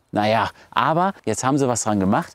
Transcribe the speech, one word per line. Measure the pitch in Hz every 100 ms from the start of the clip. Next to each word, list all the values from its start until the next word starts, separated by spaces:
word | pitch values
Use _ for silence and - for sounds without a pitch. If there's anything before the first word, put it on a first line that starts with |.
| _
naja, | - 107 110 95 - -
aber | - 131 160 190 - -
jetzt | 107
haben | 127 143
sie | 135
was | 117 113
dran | 104
gemacht. | 92 123 170